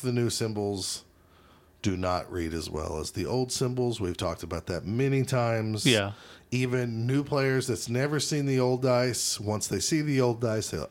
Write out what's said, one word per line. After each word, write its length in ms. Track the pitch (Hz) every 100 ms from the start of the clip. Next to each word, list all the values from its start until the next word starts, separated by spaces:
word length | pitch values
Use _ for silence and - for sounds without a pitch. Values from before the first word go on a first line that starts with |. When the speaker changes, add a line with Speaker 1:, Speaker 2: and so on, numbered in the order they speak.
Speaker 1:
the 100 | 131
new 180 | 123 117
symbols 720 | - 113 107 101 101 92 - - _ _ - - - _ _
do 120 | 107 92
not 360 | 92 90 -
read 220 | 90 82
as 160 | 80 78
well 300 | 78 80 78
as 120 | 76
the 140 | - 82
old 260 | 123 127
symbols. 480 | - 127 127 123 110
We've 160 | 92 87
talked 240 | 92 82
about 220 | 82 85 -
that 180 | 87 87
many 380 | 113 135 135
times. 640 | 127 131 117 113 110 107 127
Speaker 2:
Yeah. 280 | 110 98 104 - - -
Speaker 1:
Even 540 | 123 127 127 120 113 117
new 180 | 139
players 440 | 143 143 135 131 123
that's 200 | 101 -
never 320 | 120 147 151
seen 280 | - 151 139
the 120 | 131
old 220 | 127 127
dice, 580 | 131 123 127 110 - -
once 280 | 104 104 -
they 120 | 101
see 220 | - 160
the 180 | 151 131
old 220 | 123 117
dice, 280 | 117 110 -
they 60 | 82
go, 120 | 64